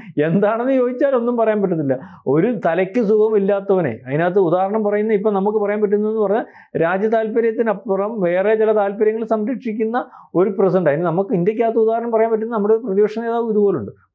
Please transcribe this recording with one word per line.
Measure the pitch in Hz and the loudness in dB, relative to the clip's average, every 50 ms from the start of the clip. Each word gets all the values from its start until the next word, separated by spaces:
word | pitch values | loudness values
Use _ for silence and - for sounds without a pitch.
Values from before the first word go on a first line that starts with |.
| 226 208 - 147 147 | -14 -6 -2 -2 0
എന്താണെന്ന് | 165 165 196 208 202 226 226 240 262 269 | 2 2 2 2 2 0 0 0 0 0
ചോദിച്ചാൽ | 262 247 247 247 247 294 277 269 | 2 0 0 0 0 0 0 2
ഒന്നും | - 233 240 247 233 | 0 0 0 0 0
പറയാൻ | 226 214 214 214 | 2 2 2 0
പറ്റത്തില്ല. | 196 180 180 160 147 135 131 127 - - - - - - | 0 0 0 0 0 -2 -2 -4 -6 -10 -20 -8 -2 0
ഒരു | 135 156 180 240 247 185 160 | 2 2 2 0 0 -2 -2
തലയ്ക്ക് | 175 165 175 190 185 190 247 | 0 0 0 -2 -2 0 0
സുഖമില്ലാത്തവനെ, | 233 190 220 214 214 220 220 208 196 196 202 196 196 202 196 185 170 131 110 110 120 127 | 0 2 2 4 2 2 2 2 2 2 0 0 0 0 0 0 0 0 -4 -6 -6 -4
അതിനകത്ത് | 139 151 170 180 180 202 | -2 0 0 2 2 2
ഉദാഹരണം | 190 165 175 180 190 196 208 220 214 | 2 2 2 2 0 0 0 -2 0
പറയുന്ന | 208 208 208 214 220 220 | 0 0 0 0 0 0
ഇപ്പം | 196 196 220 208 | 0 0 0 0
നമുക്ക് | 190 190 214 214 220 | 0 0 0 0 0
പറയാൻ | 202 202 208 214 | 0 0 0 0
പറ്റുന്നതെന്ന് | 214 196 202 208 208 214 220 220 | 0 0 0 0 0 0 -2 0
പറഞ്ഞാൽ | 214 190 202 233 - - - - - _ - 160 | 0 0 0 -2 -4 -6 -12 -20 -14 _ -4 -2
രാജ്യ | 165 165 180 196 208 220 | 0 0 0 0 0 0
താല്പര്യത്തിനപ്പുറം | 226 220 226 220 220 226 226 233 220 269 233 226 202 196 - - 196 190 196 214 233 220 | 0 0 0 0 0 0 0 0 0 0 -2 -2 -2 -4 -4 -4 -2 -2 -2 -4 -4 -2
വേറെ | 185 170 175 185 190 208 220 | -2 0 0 0 2 2 2
ചില | 214 220 214 | 2 2 2
താല്പര്യങ്ങൾ | 220 214 196 202 202 214 214 214 220 226 233 | 2 2 0 0 -2 0 0 0 0 0 -2
സംരക്ഷിക്കുന്ന | 220 226 220 214 226 262 208 - 233 214 226 220 220 233 254 - - - - - - - | -2 -2 -2 -2 -2 -4 -6 -6 -6 -4 -4 -4 -2 -2 -4 -6 -8 -12 -20 -16 -4 0
ഒരു | 160 185 220 | 0 2 2
പ്രസിഡന്റ്. | 190 - 196 185 165 190 180 151 | 2 0 2 2 2 2 2 2
അതിന് | 139 156 175 | 2 2 0
നമുക്ക് | 170 160 180 196 196 247 | 0 0 0 -2 0 0
ഇന്ത്യക്കകത്ത് | 175 170 202 220 226 233 226 226 233 | 0 0 0 0 0 0 0 2 2
ഉദാഹരണം | 220 220 226 233 233 240 | 2 2 2 0 -2 0
പറയാൻ | 226 220 220 226 | 0 0 2 2
പറ്റുന്ന | 226 214 220 233 240 | 0 -2 -2 -2 -4
നമ്മുടെ | 220 202 208 220 226 | -2 0 2 2 0
പ്രതിപക്ഷ | 247 226 190 196 214 202 208 220 | 0 0 0 2 2 2 0 -2
നേതാവ് | 233 233 233 233 233 226 | -4 -2 -2 -2 -2 0
ഇതുപോലുണ്ട്. | 214 208 208 202 180 139 104 95 - - _ _ _ | 0 2 2 2 2 0 -4 -8 -12 -16 _ _ _